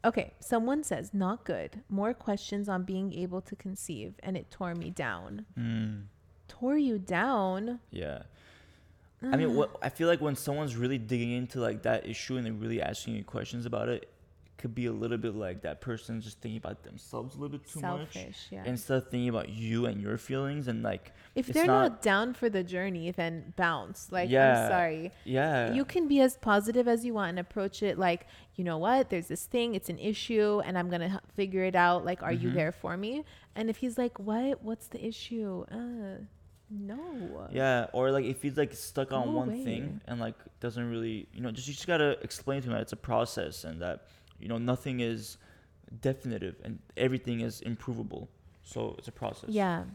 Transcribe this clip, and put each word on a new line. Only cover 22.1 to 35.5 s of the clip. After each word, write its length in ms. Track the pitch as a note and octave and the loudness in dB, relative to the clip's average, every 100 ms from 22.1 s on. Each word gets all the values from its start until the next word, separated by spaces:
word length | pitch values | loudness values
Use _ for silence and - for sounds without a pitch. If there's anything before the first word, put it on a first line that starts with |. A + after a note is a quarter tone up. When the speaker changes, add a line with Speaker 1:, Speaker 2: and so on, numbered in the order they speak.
| G3 B3 A#3+ | 4 2 0
Speaker 1:
for 120 | A#3+ | 0
the 140 | G3+ | 2
journey, 460 | F3+ F3+ G3 F3 E3 | -2 -2 -2 -2 -4
then 420 | F3+ E3+ E3 - - | -2 -2 -2 -8 2
bounce. 560 | F3 D3+ F2+ - - | 2 2 -4 -12 -2
Like, 160 | F#3 F3 | 0 6
I'm 40 | |
Speaker 2:
Yeah. 340 | C3 C3+ A#2+ A2+ | 10 10 10 6
Speaker 1:
sorry. 420 | F3+ E3+ D#3+ E3+ - - | 4 4 0 -6 -8 -2
Speaker 2:
Yeah. 480 | C3 D3+ C3+ A#2 | 2 4 4 4
Speaker 1:
You 100 | B3 | 2
can 240 | C4+ F4+ D#4 | 2 0 4
be 140 | C#4+ | 8
as 160 | C4 - | 8 6
positive 500 | A3+ G#3 G#3+ A#3 A#3+ | 4 4 6 2 4
as 160 | A#3 A#3+ | 2 2
you 80 | A3 | 0
want 160 | F#3 | 0
and 80 | F3+ | -2
approach 420 | F3 G#3+ G3 - | -4 -2 -4 0
it 140 | G#3 - | -2 4
like, 260 | F#3 F3 - - - - | 2 2 -4 -20 -14 -4
"You 80 | |
know 140 | F3 D#3+ | -2 0
what? 320 | F#3+ C4 C4 | 4 4 4
There's 180 | F3+ E3+ | 0 -2
this 180 | E3 - | -8 -2
thing. 260 | B3 A#3 G3 | 0 0 -2
It's 140 | - | -4
an 100 | E3 | -4
issue, 600 | G#3 G#3 - A3 G#3 G#3 | -2 -2 0 4 4 4
and 140 | - F3+ | 2 -2
I'm 120 | F3 | 0
gonna 260 | F3 E3+ G3 | 0 -2 -4
h-, 160 | - - | -6 -4
figure 280 | G3 F#3+ | 0 2
it 120 | F#3 F3+ | 4 6
out. 300 | F3 F3 F3+ | 6 6 2
Like, 160 | F3+ | -2
are 80 | - | 0
you 160 | E3+ A#2+ | 0 2
Speaker 2:
Mm-hmm. 80 | F3 | 2
Speaker 1:
there 140 | D#3 | 0
for 260 | - F3+ F3 | -2 -6 -4
me?" 280 | G#3 C#4 D4+ - - - | -4 -6 -8 -18 -14 -4
And 140 | A3+ | -2
if 80 | G#3+ | -2
he's 200 | B3+ A3+ | -2 0
like, 200 | A#3+ A#3 | -2 -2
"What? 440 | G3+ A3 C4+ C#4 | -2 0 0 0
What's 240 | G#3+ A3+ - | -4 -8 -10
the 160 | - A3+ | -8 -8
issue?" 600 | A3+ - A#3 G#3 | -8 -8 -4 -4